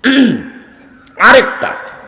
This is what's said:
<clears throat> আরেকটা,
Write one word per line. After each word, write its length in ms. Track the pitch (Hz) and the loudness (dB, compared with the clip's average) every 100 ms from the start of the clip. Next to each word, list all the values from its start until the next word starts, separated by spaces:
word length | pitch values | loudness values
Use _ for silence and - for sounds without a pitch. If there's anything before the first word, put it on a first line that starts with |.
| 254 | -2
<clears throat> 1120 | 269 247 139 - - - _ _ _ _ - | 0 0 -2 -10 -20 -20 _ _ _ _ 0
আরেকটা, 540 | 202 262 - - - - - - | 4 4 2 -4 -8 -10 -16 -20